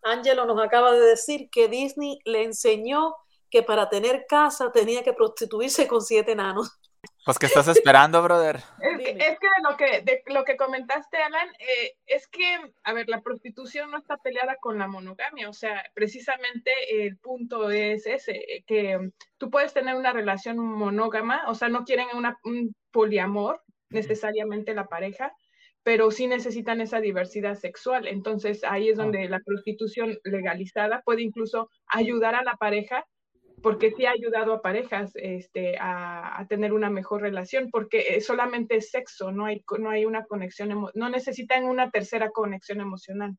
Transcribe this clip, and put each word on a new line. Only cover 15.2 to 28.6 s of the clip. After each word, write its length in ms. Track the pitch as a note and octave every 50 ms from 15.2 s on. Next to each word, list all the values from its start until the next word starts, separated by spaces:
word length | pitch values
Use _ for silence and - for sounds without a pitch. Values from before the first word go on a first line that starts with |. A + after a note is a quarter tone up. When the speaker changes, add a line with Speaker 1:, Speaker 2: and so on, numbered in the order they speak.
| A#3+ C#4+ D4+ C#4 A3 G#3
Speaker 3:
o 40 | G#3
sea, 300 | - - A3 G#3 G3 - - _
precisamente 760 | - G#3+ G#3 - B3+ A#3+ - C4 B3+ B3+ B3 B3 A#3 - C4 C4 C4+ - - A3 G#3+ G#3
el 120 | G3+ G3
punto 520 | F#3+ _ B3 B3+ B3 A#3+ A#3 A#3+ A#3 G#3+ G#3
es 340 | G#3 G#3 G#3 G#3+ G#3+ G#3+ G#3+
ese, 260 | A3 A#3 C4 - - G3
eh, 260 | G#3+ - - - - _
que, 300 | - A3 G#3+ G#3 G3 F#3+
mm, 140 | F#3 F#3 F#3 _ _ - _ _
tú 120 | _ - A#3+
puedes 240 | A#3 C#4+ C#4+ C#4+ -
tener 220 | C#4+ C4 C4 C4
una 160 | C4 C4 B3 B3
relación 440 | A#3 G#3+ G#3 G3 F#3+ - A#3 A#3 A#3
monógama, 840 | A#3 A3+ A3 G#3+ G#3+ G3+ G3+ G#3 A3 A#3 G#3+ A3 A3 A#3 B3+ D4+ E4
o 80 | A#3 A3+
sea, 140 | A3+ A#3+ A#3
no 140 | A#3 B3 A#3+
quieren 220 | B3+ C4 B3 B3 B3 A#3+
una, 220 | A#3+ A#3+ A3 - - _
un 320 | A3 A#3 A#3+ A#3+ A3 G#3 _ _ _
poliamor 640 | _ A#3+ A3 G#3+ G#3 G3 F3+ G3 G3+ G#3 G3+ A3+ E4
Speaker 2:
Ujú. 100 | E4 _ _ _ _ _ _
Speaker 3:
necesariamente 840 | - A3 G#3 A3 G#3+ G#3+ A3 G#3+ G#3+ G#3+ G#3+ G#3+ G#3 G#3+ G#3+ A3 G#3+
la 140 | G#3 F#3+
pareja, 460 | F#3+ E3+ E3 F#3 G3 G3 - C4 C#4+ - _ _ _ _ _ _ _ _ _ _
pero 280 | A#3 A3+ A3 A3+ A3
sí 160 | G#3+ A3+ B3+
necesitan 540 | B3 B3 A#3 A#3+ A#3+ G#3+ A#3 A3 A#3 A3+ A#3
esa 180 | A3+ A3 A#3 A3+
diversidad 560 | A3 G#3 F#3+ F#3 F#3 F#3 - G#3 G3+ G3+ G3+
sexual. 520 | G3+ - F3+ - - - B3 B3+ B3+ A3+
Entonces, 560 | - G3 G3 F#3+ G#3+ A3 G#3 G#3+ G#3 G#3 G#3